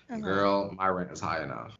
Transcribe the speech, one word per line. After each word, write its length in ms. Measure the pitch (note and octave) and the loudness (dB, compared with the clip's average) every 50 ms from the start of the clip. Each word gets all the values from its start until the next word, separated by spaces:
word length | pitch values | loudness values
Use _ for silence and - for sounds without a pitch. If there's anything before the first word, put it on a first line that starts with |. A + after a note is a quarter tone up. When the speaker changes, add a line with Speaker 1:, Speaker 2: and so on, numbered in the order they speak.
| _ - | _ -10
Speaker 1:
Uh-huh. 100 | B3 A3 | -8 -4
Speaker 2:
Girl, 500 | G#3+ F#2 G2 G2 G2+ G2+ G2+ G2 G2 - F#2 | -2 0 2 4 4 4 4 4 2 -2 -2
my 120 | F#2 F#2+ F#2+ | 0 2 2
rent 220 | F#2 F2+ F2+ - | 2 2 -2 -4
is 100 | D2 - | -6 -6
high 220 | - E2 E2 D#2+ | -4 -2 -2 -2
enough. 340 | D2+ C#2 B1+ A1+ A1+ - - | -2 -4 -6 -8 -10 -12 -12